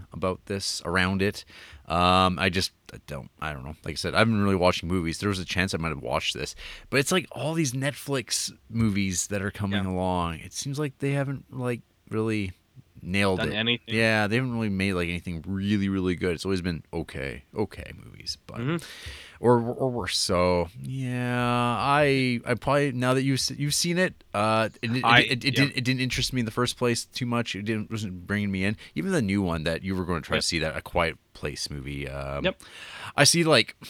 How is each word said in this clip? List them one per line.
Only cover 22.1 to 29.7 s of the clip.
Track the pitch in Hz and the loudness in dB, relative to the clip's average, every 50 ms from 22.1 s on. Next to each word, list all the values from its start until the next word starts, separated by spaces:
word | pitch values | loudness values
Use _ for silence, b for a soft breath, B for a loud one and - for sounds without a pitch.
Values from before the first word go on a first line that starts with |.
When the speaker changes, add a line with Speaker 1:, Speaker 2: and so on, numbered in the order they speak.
| 135 135 131 127 120 117 - | 4 4 2 2 0 0 0
Speaker 1:
I | - 123 | -2 -2
probably, | 101 - 135 139 143 143 139 123 | 0 2 2 2 2 2 2 0
now | 123 123 127 131 | 0 2 2 2
that | 135 135 | 4 4
you've | 139 135 127 | 2 2 0
s-, | - - 131 | 0 -2 -2
you've | 135 143 147 139 | -4 -2 -2 0
seen | - - 170 170 | 0 0 2 2
it, | 180 185 170 - - - _ - | 2 2 0 0 -6 -12 _ -2
uh, | 101 107 107 110 110 110 104 - - - | 0 2 4 4 2 2 0 -2 -4 -4
it, | 117 117 | -2 0
it, | 131 123 | 2 4
Speaker 2:
I, | 113 117 123 | 6 8 8
Speaker 1:
it, | 117 113 | 6 4
it | 135 120 131 | 2 0 0
Speaker 2:
yeah. | 139 127 | 0 2
Speaker 1:
didn't, | 131 143 139 - 131 | 4 2 2 2 0
it | 120 | 0
didn't | 123 131 123 127 | 0 0 0 0
interest | 123 - 135 123 - 131 | 0 0 -2 -2 -2 -2
me | 127 | -2
in | 117 | -2
the | 107 - | -2 0
first | 127 123 120 - | 0 0 0 0
place | - 127 120 117 - - | 0 0 0 0 0 -2
too | - - - 127 | -6 -8 -6 -4
much. | 120 120 117 117 - - | -2 0 0 -2 -2 -6
It | 95 104 | -6 -4
didn't, | 107 110 107 104 - | -2 -2 -2 -4 -4
wasn't | 110 101 110 92 92 87 87 | -6 -6 -6 -6 -6 -8 -4
bringing | 92 101 104 104 101 95 | -2 -2 0 0 0 0
me | 92 95 | 0 0
in. | 101 110 B B B B | 0 -2 B B B B
Even | 151 165 196 190 | -4 -2 0 0
the | 156 110 | 2 2
new | 95 98 101 | 2 2 2
one | 98 87 82 82 76 | 2 2 0 0 0
that | 82 | -2